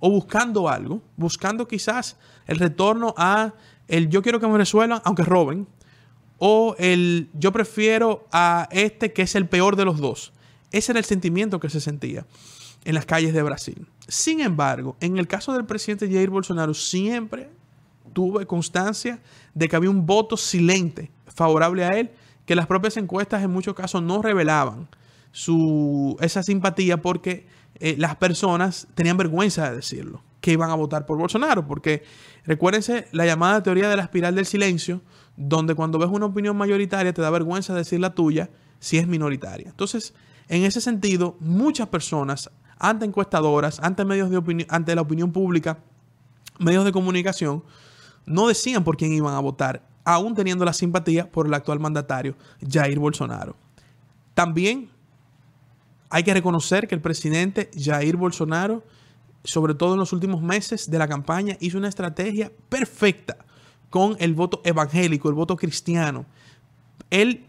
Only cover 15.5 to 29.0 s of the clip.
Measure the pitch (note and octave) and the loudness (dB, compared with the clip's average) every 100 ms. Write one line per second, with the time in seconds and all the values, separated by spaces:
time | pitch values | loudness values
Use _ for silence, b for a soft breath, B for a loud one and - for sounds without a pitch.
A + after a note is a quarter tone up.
15.5 | B3+ A#3 G#3+ - G#3 G3+ F#3+ F#3+ F#3+ F#3 | -4 -4 -6 -4 -4 0 2 2 0 -2
16.5 | E3+ D#3 D3+ - F#3 G3+ A#3+ A3 A#3+ C#4 | -2 -2 -2 -2 -2 0 -2 -6 -12 -14
17.5 | - _ _ _ _ - - F#3 G3+ F#3+ | -20 _ _ _ _ -8 -2 0 -2 -4
18.5 | F3 D#3+ F3+ G3 G#3 A#3+ A#3 b b b | -4 -2 -2 -4 -4 -8 -10 b b b
19.5 | D#3 D#3+ E3 F#3 G3 E3 G3+ A3 A3+ - | -4 0 2 2 2 4 2 2 -4 -2
20.5 | F3+ E3+ F#3+ F3 - D#3+ - - - E3 | 2 4 4 0 -6 -14 -16 -20 0 2
21.5 | D#3 E3 F#3 F3 G3+ A#3 b b b - | 4 4 2 0 0 -2 b b b -2
22.5 | E3+ D#3+ F#3 G#3+ A3 F#3+ F3+ G3+ G#3 G3 | 0 2 0 0 -2 -4 -4 -2 -2 -2
23.5 | F3+ G3 F#3+ F#3 F#3 E3+ G3 A3 G3 D#3 | -2 -4 -6 -4 -4 -2 0 0 2 2
24.5 | D3+ C3 A2 D#3 b b b b - - | 2 0 -6 -16 b b b b -12 0
25.5 | E3 D#3+ D3+ D3 C#3+ C#3 B2+ E3 G3 F#3 | 2 4 2 2 0 0 0 -2 -2 -2
26.5 | G3 F#3+ F#3 F#3 E3+ F3+ F3+ - F3+ - | 0 0 0 0 2 0 -4 -4 -8 -12
27.5 | b b - D#3+ D3 D#3+ D#3 F#3 E3+ G3 | b b -6 -4 0 -2 0 0 2 0
28.5 | E3+ F#3 E3+ - - | 2 0 -4 -10 0